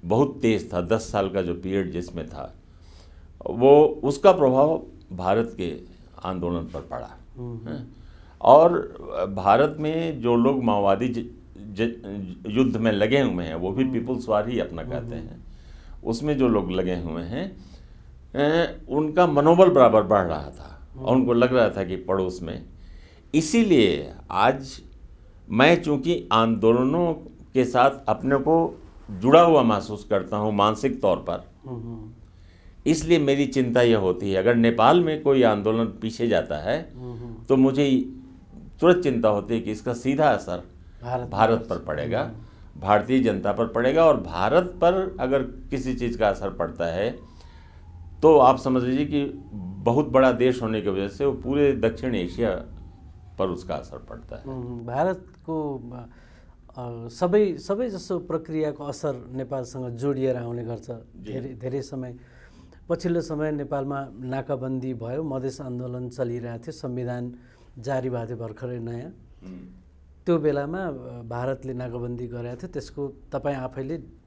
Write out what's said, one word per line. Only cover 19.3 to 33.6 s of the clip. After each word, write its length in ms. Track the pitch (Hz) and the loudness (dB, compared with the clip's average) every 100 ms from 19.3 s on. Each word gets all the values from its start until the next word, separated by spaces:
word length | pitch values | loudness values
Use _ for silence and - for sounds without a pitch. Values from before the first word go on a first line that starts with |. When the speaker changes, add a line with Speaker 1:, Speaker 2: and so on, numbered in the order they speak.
| 143 147 170 185 | 6 6 8 8
Speaker 1:
बराबर 340 | 143 120 107 | 10 8 8
बढ़ 240 | 98 104 90 | 4 2 2
रहा 240 | 78 71 | -2 -8
था 380 | - - - - 131 | -16 -20 -20 -20 -10
और 40 | |
Speaker 2:
हम्म। 200 | 131 127 | 0 2
Speaker 1:
उनको 120 | 123 | 4
लग 220 | 120 123 | 2 4
रहा 160 | 127 110 | 4 2
था 140 | 98 | 0
कि 120 | 92 92 | -6 -6
पड़ोस 460 | 95 95 92 90 | -2 -2 -2 -6
में। 220 | 85 65 71 - - - - - - | -10 -12 -14 -20 -20 -20 -20 -20 -2
इसीलिए 800 | 151 156 233 220 156 101 76 76 - - | -2 2 2 6 6 6 2 -6 -14 -8
आज 520 | 90 113 135 135 - - - - - - - - | 2 2 2 -6 -16 -20 -20 -20 -20 -20 -20 -6
मैं 320 | 107 143 170 | 4 4 4
चूँकि 460 | 160 143 135 170 - | 2 -2 -2 -4 2
आंदोलनों 840 | 110 117 110 113 117 131 160 175 160 - - - | 2 4 4 4 4 2 0 0 -2 -10 -20 -4
के 100 | 131 | 0
साथ 260 | 123 123 131 139 - | 2 4 2 2 -4
अपने 280 | 107 127 135 | -2 0 0
को 460 | 135 165 165 - - - - | 2 2 2 -6 -20 -20 -14
जुड़ा 320 | 95 113 156 | -2 6 8
हुआ 200 | 170 156 | 10 8
महसूस 420 | 117 104 95 104 | 6 2 -2 -10
करता 320 | - 101 90 104 | -2 -2 0 -2
हूँ 160 | 107 | 0
मानसिक 500 | 104 101 104 135 - | 4 4 4 -2 0
तौर 140 | 101 82 | 0 0
पर, 340 | 85 87 - - 131 | -2 -8 -10 -20 -14
Speaker 2:
हम्म। 440 | 120 113 117 113 - - - - - - - - | -12 -12 -14 -16 -20 -20 -20 -20 -20 -20 -6 0
Speaker 1:
इसलिए 320 | 160 160 170 | 0 4 4
मेरी 280 | 143 139 139 | 4 2 2
चिंता 360 | 139 | 2